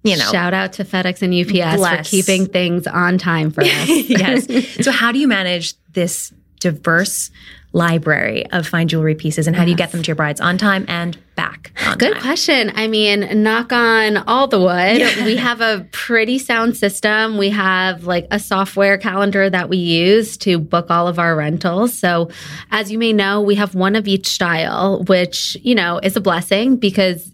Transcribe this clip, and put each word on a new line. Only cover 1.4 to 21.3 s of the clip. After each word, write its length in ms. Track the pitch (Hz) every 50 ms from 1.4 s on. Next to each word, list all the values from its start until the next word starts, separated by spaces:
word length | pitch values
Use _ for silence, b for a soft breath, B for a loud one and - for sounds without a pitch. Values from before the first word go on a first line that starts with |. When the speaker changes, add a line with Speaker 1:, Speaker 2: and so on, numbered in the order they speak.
| 175
Speaker 2:
P 160 | 180 196 180
S 120 | 170 165 180
for 40 | 202
Speaker 1:
Bless. 300 | 190 175 160 151 160 -
Speaker 2:
keeping 360 | - 190 185 - 190 185 190
things 400 | 190 - 180 180 175 175 175 -
on 320 | - - 175 175 175 180
time 320 | 185 180 180 165 160 156 156
for 100 | 151 - 180
us. 240 | 180 - 147 151 277
Speaker 1:
<laughs> 200 | 330 311 - -
Yes. 380 | 254 185 190 262 262 247 -
Speaker 2:
<laughs> 360 | - 247 254 - - - - 240
Speaker 1:
So 80 | 269
how 200 | 262 262 226 233
do 60 | 233
you 100 | 269 302
manage 460 | 269 220 196 185 180 180 175 165 - - _ _ _ 156
this 380 | 185 170 175 - - - - - _ _ _ _ _
diverse 720 | - 180 151 147 - 170 165 170 196 - - - - - B B B B B B B B -
library 720 | 175 170 170 165 165 156 156 151 - - 107 110 - - -
of 140 | - 180 160
fine 220 | - - 170 165
jewelry 280 | 156 160 160 156 156 156
pieces, 320 | 156 - 156 151 - 151
and 80 | 165 170
how 100 | 175 175
do 40 | 175
you 60 | 175
get 100 | 170 170
Speaker 2:
Yes. 60 | 160
Speaker 1:
them 120 | - 175 160
to 40 |
your 80 | - 160
brides 240 | 151 156 147 147 -
on 180 | - 175 180
time 280 | 185 214 208 196 190 196
and 300 | - 170 170 170 175 165 - _ _ _
back 380 | - 170 - - - - - - - -
on 120 | - -
Speaker 2:
Good 160 | - 226 302 427
Speaker 1:
time? 80 | -
Speaker 2:
question. 500 | - 254 311 - - - 294 262 220 220 208
I 140 | 214 220
mean, 560 | 220 220 214 214 208 202 202 196 - 214 214 214
knock 300 | 220 220 233 240 240 254
on 420 | 240 233 226 226 220 220 214 214
all 320 | 196 - - 226 254 277
the 140 | 269 233 196
wood. 360 | 185 185 175 180 180 190 226
Speaker 1:
Yeah. 280 | 285 254 233 - 208 247
Speaker 2:
We 100 | 220 226
have 240 | 247 240 240 240 226
a 260 | 226 226 214 196 175 -
pretty 480 | - - - - 240 226 220 220 247 262
sound 380 | 262 - 240 226 226 240 240
system. 600 | - - 202 196 - - 214 214 214 220 220 220
We 120 | 208 196 196
have, 560 | 208 208 190 190 190 185 185 185 180 165 175
like, 220 | 175 180 175 175 -
a 80 | - 208
software 580 | - - 208 190 196 190 - 196 196 196 196
calendar 520 | 190 196 220 185 196 202 202 196 196 190 196
that 180 | 185 180 175
we 80 | - 185
use 600 | 185 175 170 165 165 170 185 208 226 214 220 -
to 200 | - - 202 180
book 300 | 170 156 156 - 170 170 -
all 200 | 170 170 175 175
of 100 | 170 175
our 160 | 170 170